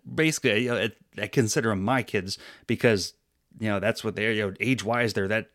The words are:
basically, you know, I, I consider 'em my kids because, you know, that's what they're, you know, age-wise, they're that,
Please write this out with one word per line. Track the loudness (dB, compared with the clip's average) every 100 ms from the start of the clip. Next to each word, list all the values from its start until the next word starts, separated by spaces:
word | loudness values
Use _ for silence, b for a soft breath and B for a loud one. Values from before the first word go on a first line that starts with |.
basically, | -6 0 0 2 2 2
you | 2
know, | 0 -2 -4 _ -8
I, |
I | -2
consider | 0 2 2 0
'em | 0
my | 0 0
kids | 0 -4 -4 -10 B B -4
because, | 2 4 4 0 -10 _ _ _ -6
you | -2
know, | 0
that's | 0 -2
what | -4 -2
they're, | -2
you | 0 -2
know, | -2
age-wise, | -2 0 0 0 0
they're | 0 0
that, | -2 -4